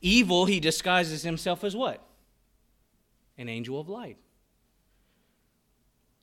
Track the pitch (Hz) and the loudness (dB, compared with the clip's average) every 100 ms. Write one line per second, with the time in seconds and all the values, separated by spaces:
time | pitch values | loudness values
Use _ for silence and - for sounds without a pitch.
0 | 180 226 196 180 185 190 156 156 185 180 | 4 4 6 4 4 4 2 0 2 2
1 | 170 156 165 160 185 175 208 202 247 113 | 0 -4 -6 -4 -4 -4 -4 -4 -4 -6
2 | - _ _ _ _ _ _ _ _ _ | -14 _ _ _ _ _ _ _ _ _
3 | _ _ _ - 120 113 120 139 156 220 | _ _ _ -14 -10 -8 -8 -8 -10 -12
4 | 196 104 _ _ _ _ _ _ _ _ | -12 -18 _ _ _ _ _ _ _ _
5 | _ _ _ _ _ _ _ _ _ _ | _ _ _ _ _ _ _ _ _ _
6 | _ _ | _ _